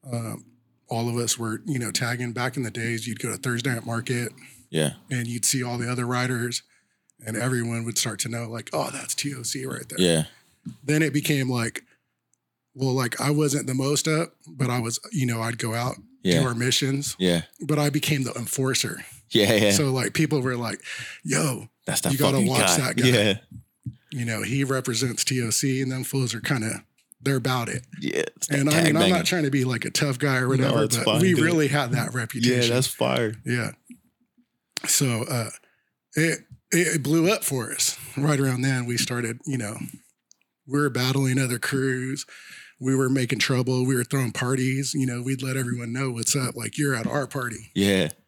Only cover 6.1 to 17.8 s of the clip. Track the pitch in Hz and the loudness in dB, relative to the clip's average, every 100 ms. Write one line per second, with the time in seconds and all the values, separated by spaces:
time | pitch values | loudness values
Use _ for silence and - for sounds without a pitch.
6.1 | 123 123 127 120 117 _ _ _ _ _ | 0 0 0 -2 -6 _ _ _ _ _
7.1 | _ 110 113 123 127 117 117 113 110 120 | _ -8 -2 0 0 0 -2 -4 -2 -2
8.1 | 107 117 117 117 113 117 - - 135 - | -4 -6 -6 -8 -10 -6 -4 -4 -6 -8
9.1 | - 139 131 120 139 131 127 131 - - | -6 -6 -6 -8 -6 -6 -8 -10 2 4
10.1 | 82 156 - _ _ - 123 131 151 156 | 4 2 -8 _ _ -18 -14 -2 2 2
11.1 | 139 143 143 127 123 113 - _ _ _ | 0 0 0 0 0 -2 -6 _ _ _
12.1 | _ _ _ _ _ _ 143 131 131 120 | _ _ _ _ _ _ -4 0 0 -2
13.1 | - 135 151 151 139 123 123 131 147 - | -2 0 2 2 0 -2 -2 0 0 2
14.1 | 156 165 _ - 156 127 120 113 113 - | 0 -2 _ -20 -4 -2 0 -2 -6 -4
15.1 | 196 123 117 113 113 117 113 123 - - | -2 0 0 -2 -4 -4 -2 -4 -6 -14
16.1 | _ - 85 131 117 123 127 135 135 143 | _ 2 4 4 2 0 2 0 -2 -4
17.1 | - 92 170 - _ 139 151 | 0 2 2 -2 _ -2 0